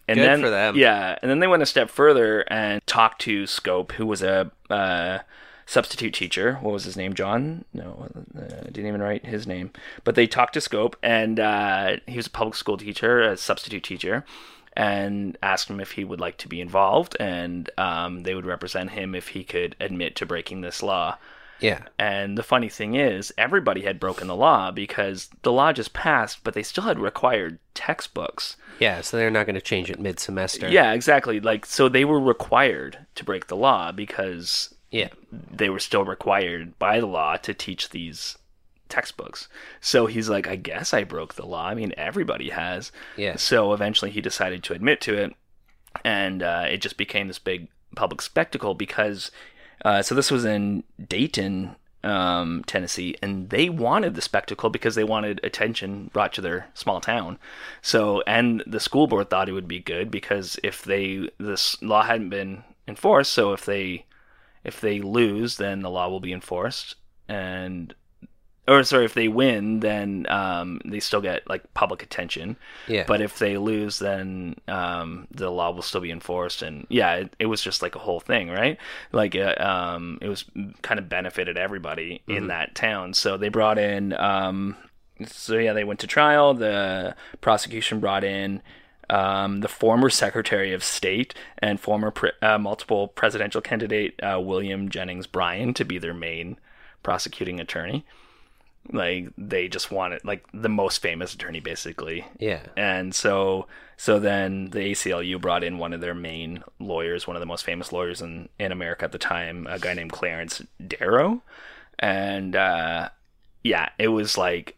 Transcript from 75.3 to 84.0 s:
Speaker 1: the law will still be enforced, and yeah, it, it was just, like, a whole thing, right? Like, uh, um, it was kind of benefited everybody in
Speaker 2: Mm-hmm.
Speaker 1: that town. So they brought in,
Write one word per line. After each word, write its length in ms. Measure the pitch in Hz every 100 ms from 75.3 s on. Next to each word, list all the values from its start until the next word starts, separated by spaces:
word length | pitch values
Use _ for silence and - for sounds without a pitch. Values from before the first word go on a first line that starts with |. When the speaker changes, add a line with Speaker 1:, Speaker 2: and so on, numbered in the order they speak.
Speaker 1:
the 180 | - 95
law 220 | 90 87
will 100 | 87
still 180 | 87 95
be 120 | 87
enforced, 500 | 82 - 90 87 -
and 240 | 80 76 -
yeah, 260 | 120 95 87
it, 180 | 95 -
it 60 | 110
was 140 | 107
just, 220 | - -
like, 140 | 87 -
a 20 |
whole 220 | - 87
thing, 300 | - 120 87
right? 280 | 90 123 - - - -
Like, 240 | - 104
uh, 220 | 92 98 -
um, 600 | 98 92 87 87 87 -
it 60 | 101
was 160 | 98 - - 101 -
kind 180 | - 107
of 80 | 90
benefited 500 | 90 92 90 87 87
everybody 640 | 95 98 80 80 82 90 -
in 60 | 101
Speaker 2:
Mm-hmm. 100 | 98
Speaker 1:
that 280 | 87 80 -
town. 380 | 113 104 92
So 220 | 95 107 98
they 120 | 104
brought 300 | 110 107 107
in, 340 | 104 101